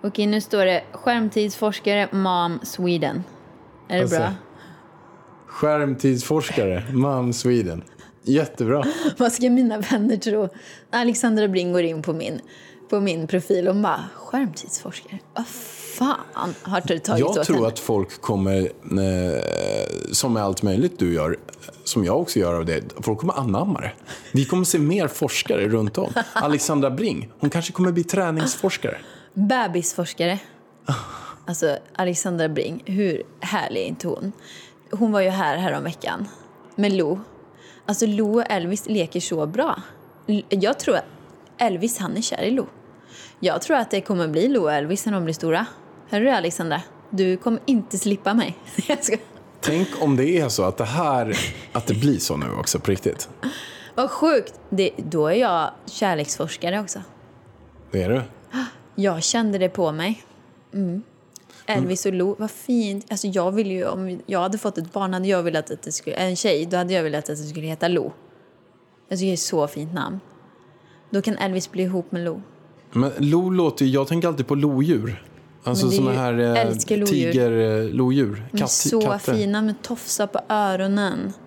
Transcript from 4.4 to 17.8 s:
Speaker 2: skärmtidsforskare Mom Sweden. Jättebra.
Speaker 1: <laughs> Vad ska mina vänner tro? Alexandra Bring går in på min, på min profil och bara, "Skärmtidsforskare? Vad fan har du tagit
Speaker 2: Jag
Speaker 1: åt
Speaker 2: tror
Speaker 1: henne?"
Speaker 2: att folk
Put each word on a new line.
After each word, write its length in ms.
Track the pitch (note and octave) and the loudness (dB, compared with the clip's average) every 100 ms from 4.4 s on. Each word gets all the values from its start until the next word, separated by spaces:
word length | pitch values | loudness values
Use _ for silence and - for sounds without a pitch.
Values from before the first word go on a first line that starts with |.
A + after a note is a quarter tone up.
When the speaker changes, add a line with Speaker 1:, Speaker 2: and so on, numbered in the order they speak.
| - - - - - - - - - - - | -14 -20 -20 -20 -20 -20 -20 -20 -20 -20 -18
Speaker 2:
skärmtidsforskare 1400 | - D3+ D3+ C#3+ B2+ C#3 B2 - D#3 - - G2 F2+ A2 | -2 2 2 2 2 2 2 0 0 0 0 0 0 -2
Mom 420 | C3 C#3 C3 B2 | 0 2 2 0
Sweden. 500 | A#2 B2+ A#2+ F#2 E2 - - - - | 0 2 2 2 -4 -10 -20 -20 -12
Jättebra. 600 | - C#3 D#3 - A2+ C#3+ C4 E4 | 0 2 2 -2 0 2 0 0
Speaker 1:
<laughs> 160 | D#4 - | -2 2
Vad 140 | A#3+ | 0
ska 180 | A#3 B3 | 2 2
mina 280 | B3 B3 G#3+ | 4 4 0
vänner 400 | G3+ B3 G#3+ A3 | 0 2 2 0
tro? 320 | A3+ G#3+ F#3+ - - - - | 0 0 0 -4 -20 -20 -6
Alexandra 560 | A#3 A#3+ A#3 B3 A3 G#3 | 0 0 2 2 4 4
Bring 260 | F#3 F3 | 2 2
går 80 | F3+ | 2
in 180 | E3+ D#3+ | 2 -2
på 120 | D3+ | -4
min, 280 | D#3+ - D#3+ - - - - - | -4 -4 -8 -12 -20 -20 -20 -2
på 100 | G#3 | 0
min 280 | G3 E3 D#3+ | 2 0 0
profil 400 | F3+ F3 F#3 F3+ | 0 2 2 4
och 80 | G3 | 2
bara, 280 | G#3 G#3+ F#3 - | 2 0 -4 -14
"Skärmtidsforskare? 1040 | - B3+ B3+ D3+ - - - - - G3 - - | -6 -2 -2 -4 -10 -10 -8 -12 -14 -16 -12 -10
Vad 120 | A#3 | -10
fan 1040 | - - - - - B3+ - - - F3 - | -10 -14 -16 -14 -2 0 -2 -6 -6 -6 -6
har 200 | - F#3+ D#3 | -4 -4 0
du 140 | E3 | -2
tagit 200 | F3+ A3 | 0 2
Speaker 2:
Jag 100 | C#3+ | 2
Speaker 1:
åt 140 | G3+ | 2
Speaker 2:
tror 120 | - C#3 | 2 2
Speaker 1:
henne?" 120 | A2+ | 2
Speaker 2:
att 120 | |
folk 420 | A2+ | 0